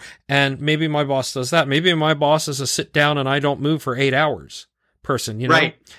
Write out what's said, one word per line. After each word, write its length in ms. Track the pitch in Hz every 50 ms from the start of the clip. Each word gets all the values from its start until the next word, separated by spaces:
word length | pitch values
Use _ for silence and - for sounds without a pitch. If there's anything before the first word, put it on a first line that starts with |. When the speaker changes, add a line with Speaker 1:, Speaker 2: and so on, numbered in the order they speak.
| - - - _ _ -
Speaker 1:
and 320 | 139 139 139 135 135 127
maybe 260 | 143 151 156 151 160
my 180 | 156 151 147 147
boss 280 | 139 139 131 123 -
does 180 | - 135 123 127
that. 160 | 170 165 143
Maybe 260 | 139 139 156 170 185 170
my 180 | 156 151 156 156
boss 320 | 143 151 143 156 156 -
is 140 | 156 135 135
a 60 | 135
sit 260 | 123 - - - -
down 240 | - 151 147 147 147
and 120 | 143 131 135
I 100 | 139 143
don't 220 | 139 143 139 -
move 220 | 139 147 160 147
for 140 | - 139 120
eight 180 | 135 139 135 127
hours 520 | 143 156 147 120 80 67 - - - - _ _ _ _ _ _ _
person, 380 | - - 135 117 - 117 107 110
you 80 | 127 127
know? 60 | 160
Speaker 2:
Right. 220 | 160 160 160 - _ _ - -